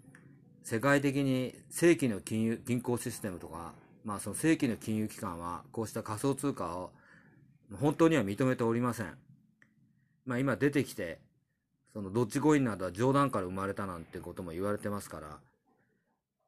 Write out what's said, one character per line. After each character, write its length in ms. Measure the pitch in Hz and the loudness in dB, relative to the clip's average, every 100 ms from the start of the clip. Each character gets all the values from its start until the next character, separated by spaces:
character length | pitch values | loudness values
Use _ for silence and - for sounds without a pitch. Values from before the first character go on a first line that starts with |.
| - - - - - - | -20 -20 -20 -20 -20 -20
世 140 | - 117 | -4 0
界 220 | 135 143 | 4 4
的 240 | 139 135 | 4 2
に 300 | 139 131 127 - - | 2 2 0 -6 -12
正 260 | - 170 170 | 4 6 6
規 120 | 135 | 4
の 120 | 98 | 0
金 220 | - 110 | -2 0
融、 200 | 113 113 | 0 0
銀 160 | - 123 | -2 -2
行 160 | 120 120 | 0 -2
シ 140 | 127 | -4
ス 100 | 110 | -6
テ 100 | 107 | -8
ム 80 | 87 | -8
と 100 | 80 | -10
か、 240 | 80 82 - - - | -12 -12 -14 -20 -14
ま 120 | 107 101 | -8 -6
あ、 40 | |
そ 100 | 101 | -6
の 60 | 98 | 0
正 200 | 156 160 | 2 4
規 120 | 139 | 2
の 80 | 104 | 0
金 200 | - 107 | -2 -2
融 120 | 107 | -2
機 80 | - | -6
関 240 | 104 85 | -8 -6
は、 240 | 85 85 - | -6 -6 -8
こ 100 | - | -6
う 60 | 110 | -6
し 40 | |
た 100 | 117 | -6
仮 160 | 107 104 | -6 -2
想 160 | 139 | -2
通 180 | 135 143 | 0 -2
貨 240 | - 90 87 | -4 -4 -6
を 160 | 90 - - - - - - _ - 98 | -8 -14 -20 -20 -20 -20 -20 _ -14 -2
本 140 | 143 | 2
当 140 | 147 165 | 6 6
に 80 | 160 | 6
は 80 | |
認 200 | 98 101 131 | 2 2 2
め 100 | 127 | 2
て 60 | |
お 100 | 113 | 2
り 80 | 117 | 2
ま 140 | 123 | 0
せ 80 | 110 | -2
ん。 140 | 92 71 - - _ _ _ _ _ _ _ _ | -6 -10 -20 -20 _ _ _ _ _ _ _ _
ま 120 | - 120 | -4 0
あ、 20 | |
今 180 | 139 110 | 2 4
出 140 | 143 | 4
て 140 | 143 | 4
き 100 | - | 0
て、 240 | - 87 - _ _ _ _ _ _ _ | -2 -8 -8 _ _ _ _ _ _ _
そ 80 | 110 | -10
の 100 | 98 | -4
ド 120 | 104 | -2
ッ 40 | 120 | 0
ジ 140 | 135 | 2
コ 140 | 143 | 4
イ 60 | 151 | 4
ン 40 | |
な 120 | 127 98 | 4 -2
ど 80 | |
は 80 | 92 | -4
冗 200 | 85 127 | 0 2
談 180 | 135 143 | 4 2
か 100 | 120 | 0
ら 60 | 90 | -4
生 60 | |
ま 140 | 95 98 | -4 -4
れ 80 | |
た 120 | 98 98 | -4 -6
な 100 | 87 | -8
ん 80 | |
て 140 | 80 90 | -10 -12
こ 140 | 85 | -10
と 80 | 85 | -10
も 100 | 90 | -8
言 100 | 82 | -4
わ 100 | 101 | -4
れ 60 | 104 | -2
て 100 | 104 | -4
ま 120 | 101 | -6
す 100 | - | -8
か 100 | 80 | -12
ら、 200 | 76 76 _ _ _ _ _ _ _ _ _ _ | -14 -16 _ _ _ _ _ _ _ _ _ _